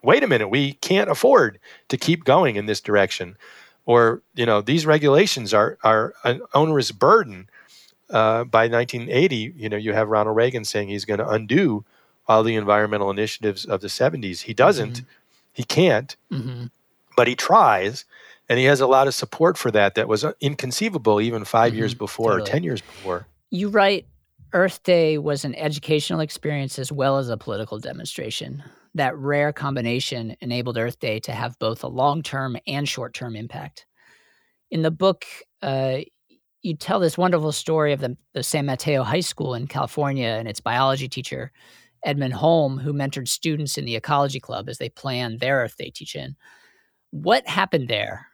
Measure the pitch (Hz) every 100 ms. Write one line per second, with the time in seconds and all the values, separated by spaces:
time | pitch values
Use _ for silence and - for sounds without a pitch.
0 | 123 233 269 127 104 123 139 - - 190
1 | 202 147 254 269 120 - - - _ 139
2 | - 165 - 151 160 104 107 104 - 104
3 | 95 - 90 95 - - - _ - 120
4 | 117 - _ - 117 104 104 160 151 156
5 | 147 139 208 - 107 104 110 113 110 110
6 | 123 - 123 113 - 139 160 151 120 104
7 | 135 220 160 95 95 - _ - _ _
8 | _ 113 110 113 123 113 113 117 120 123
9 | 120 123 185 120 107 - 107 104 107 104
10 | 107 107 107 110 120 120 107 107 101 101
11 | - 104 110 110 110 139 185 107 - _
12 | _ _ - 110 110 110 101 104 104 104
13 | 98 98 107 - 107 95 - 98 98 -
14 | 127 160 101 87 - 110 147 170 107 120
15 | 127 _ _ _ _ - 123 - 180 113
16 | 139 - _ 139 123 123 120 _ _ _
17 | _ - 170 247 - 202 156 101 98 131
18 | - - - - _ 117 131 139 131 131
19 | 139 127 123 - 165 170 123 104 101 104
20 | 113 107 - - 139 143 127 123 220 180
21 | 110 104 113 113 101 113 117 113 110 120
22 | 104 - 113 95 101 147 175 113 - -
23 | 95 90 - _ _ 180 202 208 196 196
24 | - _ _ _ - - 185 - - 175
25 | 160 156 143 143 143 - 151 151 143 151
26 | - 170 156 - 151 147 135 - 131 143
27 | 135 135 127 113 - 104 107 110 117 -
28 | 113 - 113 - - 139 139 _ _ 165
29 | 139 160 135 147 147 147 143 135 117 123
30 | 131 123 113 - 120 120 123 117 113 -
31 | 127 110 - 110 120 123 113 113 127 127
32 | 139 147 147 135 135 117 - 143 143 -
33 | 123 - 120 110 117 - 147 - _ _
34 | _ _ _ _ _ _ _ 170 160 165
35 | 190 185 - - - _ 139 135 135 131
36 | - _ _ _ _ _ - 156 - 202
37 | 170 - 180 175 156 143 - 160 151 139
38 | 131 127 _ - 123 151 139 131 - 139
39 | 127 160 180 - - 123 135 135 135 -
40 | 143 135 117 110 113 101 - 120 135 135
41 | 131 131 131 135 123 _ _ - _ _
42 | - 143 131 117 156 165 143 131 139 143
43 | 139 139 123 - 165 151 143 - 143 113
44 | - 143 143 135 - - 107 - 120 -
45 | 139 123 123 113 123 135 113 - - -
46 | - - 67 - _ _ _ _ _ _
47 | _ 147 156 247 - 190 196 156 123 110
48 | 104 104 -